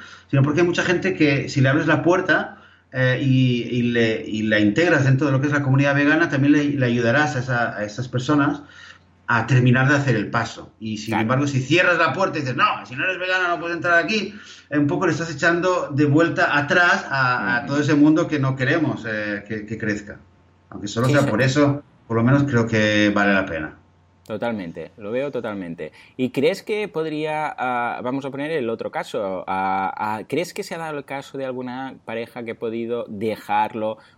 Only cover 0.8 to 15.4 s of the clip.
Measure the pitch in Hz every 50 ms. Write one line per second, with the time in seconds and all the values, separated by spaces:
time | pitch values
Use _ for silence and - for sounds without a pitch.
0.8 | 175 185 175 - - 190 190 - 156 143 131 113 - - - - 131 135 143 160
1.8 | 151 160 156 139 147 165 185 185 - - 156 - - - - - - _ _ _
2.8 | _ _ - 127 131 127 127 127 135 131 131 131 127 123 123 120 - - 123 123
3.8 | 120 120 120 120 113 110 107 107 - - 104 107 107 107 107 104 104 104 104 156
4.8 | 170 175 156 143 127 135 131 131 156 139 131 131 143 147 147 143 139 131 135 135
5.8 | 139 143 139 143 143 143 156 160 170 165 156 135 143 143 151 147 143 143 139 131
6.8 | 127 120 120 120 117 113 120 147 151 147 131 127 120 131 123 120 117 107 - 104
7.8 | 104 104 - - - - - 120 - - 151 143 139 151 - - - - - -
8.8 | - - - _ _ _ _ _ _ - 120 117 117 - 131 127 123 127 120 131
9.8 | 135 143 147 139 139 131 113 104 101 - - 117 107 - - 85 82 - - _
10.8 | 107 110 107 101 - - 95 87 107 117 131 139 147 139 - 127 127 - 156 175
11.8 | 185 180 175 165 165 151 131 185 196 - - 160 139 131 127 160 202 208 - -
12.8 | - 110 123 135 170 190 185 180 180 185 185 185 185 175 170 160 165 170 175 165
13.8 | 175 175 170 170 170 - 220 214 190 - - - - - - - - - 143 151
14.8 | 143 143 175 156 185 170 151 143 165 170 156 131